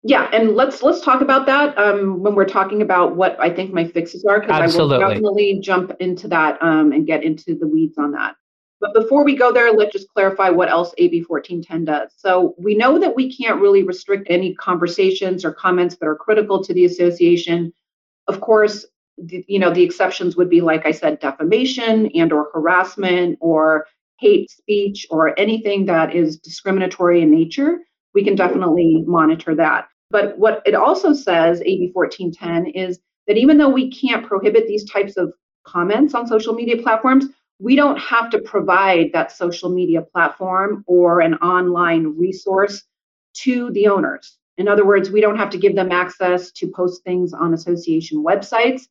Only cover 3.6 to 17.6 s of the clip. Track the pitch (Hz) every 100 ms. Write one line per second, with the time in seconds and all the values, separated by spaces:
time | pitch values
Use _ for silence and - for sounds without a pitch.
3.6 | 190 180 170 170 160 - 202 208 208 156
4.6 | 165 170 147 131 - 208 214 202 202 190
5.6 | - 185 185 - 185 180 160 170 156 147
6.6 | 165 156 151 139 156 156 160 156 - 156
7.6 | 156 160 156 151 143 143 107 - _ _
8.6 | _ _ 202 220 220 277 294 262 247 240
9.6 | 240 214 208 196 - - 190 196 190 175
10.6 | 175 170 175 - 175 170 170 160 - 175
11.6 | 165 170 156 147 - _ 196 185 180 -
12.6 | 190 214 254 330 359 254 262 - 233 185
13.6 | 202 196 180 180 - 196 196 180 190 -
14.6 | - 175 170 170 190 190 190 185 165 -
15.6 | 190 180 175 - 156 151 - 214 208 190
16.6 | 190 180 180 175 175 175 175 175 170 170